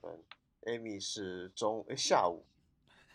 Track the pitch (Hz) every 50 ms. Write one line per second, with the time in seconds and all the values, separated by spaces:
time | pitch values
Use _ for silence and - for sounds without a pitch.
0 | - 87 82 82 82 _ - _ _ _ _ _ - 113 117 117 113 113 104 98
1 | 92 - - 110 98 92 90 92 90 92 - - 117 107 113 110 - - 131 135
2 | - - 190 135 98 87 85 82 - _ _ _ _ _ _ _ _ _ - -
3 | - _